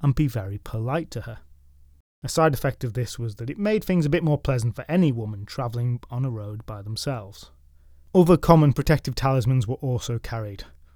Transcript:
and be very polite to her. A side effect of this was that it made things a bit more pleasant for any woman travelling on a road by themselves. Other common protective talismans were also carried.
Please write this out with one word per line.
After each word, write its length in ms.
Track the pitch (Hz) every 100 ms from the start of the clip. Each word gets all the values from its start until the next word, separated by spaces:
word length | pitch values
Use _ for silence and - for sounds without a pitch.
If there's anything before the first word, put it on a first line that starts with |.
and 140 | 139
be 140 | 131 147
very 300 | 113 95 104
polite 520 | - 113 117 160 -
to 120 | 113
her. 180 | 117 107 - - - - - _ _ _
A 60 | 135
side 260 | - 160
effect 280 | 131 139 -
of 120 | 123
this 240 | 123 117 -
was 180 | 117 101
that 140 | 117
it 80 | 175
made 260 | 202 214
things 220 | - 180 147
a 40 |
bit 140 | 165
more 140 | 156 147
pleasant 360 | - 127 113
for 100 | - -
any 240 | 180 160
woman 320 | 117 107 104 104
travelling 540 | - 120 120 123 120 -
on 140 | 123
a 60 | 135
road 340 | 110 104 107 -
by 160 | 104
themselves. 680 | 104 110 143 120 98 - - - - - - - -
Other 220 | 185 170 160
common 360 | - 160 147
protective 420 | - 139 147 -
talismans 520 | 120 135 135 117 131 107
were 100 | 131
also 420 | 135 123 - 117
carried. 460 | - 113 104 98 - - -